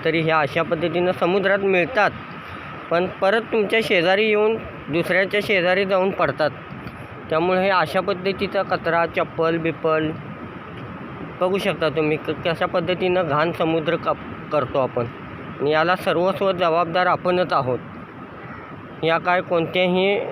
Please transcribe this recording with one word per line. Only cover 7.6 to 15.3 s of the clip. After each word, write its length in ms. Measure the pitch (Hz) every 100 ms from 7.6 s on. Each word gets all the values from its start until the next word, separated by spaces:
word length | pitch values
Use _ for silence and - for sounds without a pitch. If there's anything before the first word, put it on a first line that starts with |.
हे 60 | 196
अशा 320 | 185 156 185
पद्धतीचा 600 | 185 185 190 190 190 196
कचरा, 440 | 185 180 170 165 170
चप्पल, 520 | 180 151 - 165 165
बिप्पल 520 | 160 151 160 156 156 160 - - - - - - - - - - - -
बघू 180 | 185 196
शकता 300 | 196 156 160
तुम्ही 280 | 147 151 156
क-, 140 | -
कशा 360 | 156 175 165 180
पद्धतीनं 560 | 185 170 180 185 180 165
घाण 240 | 147 165
समुद्र 440 | 165 165 165 156 165
क-, 560 | 160 143 - - -
करतो 260 | 151 127 143
आपण. 260 | 127 123 120 - -